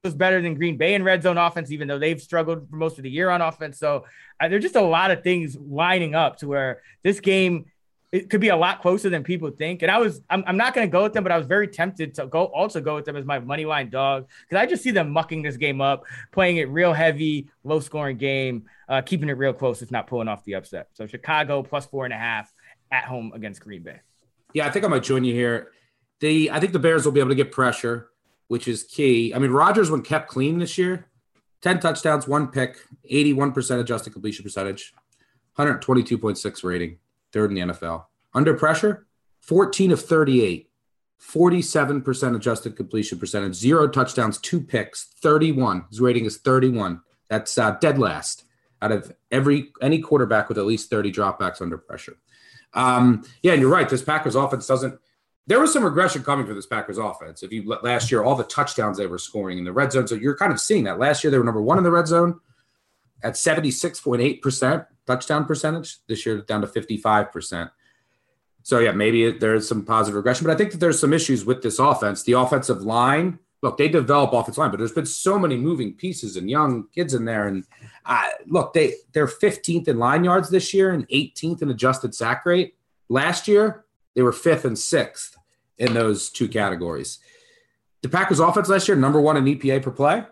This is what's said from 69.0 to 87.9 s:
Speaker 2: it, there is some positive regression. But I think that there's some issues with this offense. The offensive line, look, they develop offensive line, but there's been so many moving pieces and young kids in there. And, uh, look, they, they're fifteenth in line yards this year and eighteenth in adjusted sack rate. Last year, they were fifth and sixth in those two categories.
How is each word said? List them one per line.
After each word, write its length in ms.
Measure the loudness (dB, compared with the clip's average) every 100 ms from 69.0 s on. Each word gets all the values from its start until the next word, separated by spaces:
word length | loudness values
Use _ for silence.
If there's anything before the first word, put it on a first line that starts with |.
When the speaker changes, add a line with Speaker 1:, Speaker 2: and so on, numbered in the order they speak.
| 2 4
Speaker 2:
it, 160 | 2 2
there 160 | 2 2
is 120 | 0
some 180 | -6 0
positive 300 | 0 2 0
regression. 300 | 0 0 0
But 80 |
I 40 | 2
think 140 | 0
that 80 | 0
there's 200 | 0 2
some 140 | 2
issues 320 | 0 2 -2 0
with 160 | -2
this 180 | -2 2
offense. 440 | 2 2 -2 -2
The 100 | 2
offensive 480 | 2 4 0 0 -4
line, 560 | 0 2 2 2 0 -6 _ _
look, 160 | -4 0
they 100 | 2
develop 460 | 2 4 4 4
offensive 240 | 2 -2 -2
line, 140 | -2
but 60 | -2
there's 140 | -4
been 140 | -4 -6
so 320 | -2 0 2
many 180 | 0 0
moving 380 | -2 -2 -4
pieces 420 | -6 -10 -8 -10 -8
and 140 | -2
young 380 | 0 0 -2 -6
kids 200 | -6 -4
in 120 | -2 -2
there. 220 | -2 -2
And, 180 | -4 -10 _ -20 -18 -2
uh, 220 | -2 -2 -6 -2
look, 260 | -2 0
they, 220 | 2 0 -2 _
they're 140 | -2 -2
fifteenth 600 | 2 0 0 -4 -2 0
in 120 | 0
line 240 | 2 2
yards 260 | 4 2 2
this 240 | 0 2
year 160 | 2 2
and 140 | 0 0
eighteenth 500 | -2 -2 -6 -6 -4
in 80 | -4
adjusted 460 | 0 0 0 -6 -4
sack 320 | -4 -2 2
rate. 260 | 2 0 _ _ _ _
Last 380 | 0 0 -2 4
year, 380 | 4 4 -2 _ _ _ 2
they 80 |
were 80 | 2
fifth 340 | 4 2 2 0
and 140 | -4
sixth 580 | 0 0 0 -8 -16 _ _ _ _ _
in 160 | 0
those 360 | 2 2 0 -4
two 180 | -4 -2
categories. 720 | 0 -2 -2 -6 -6 -10 -14 _ _ _ _ _ _ _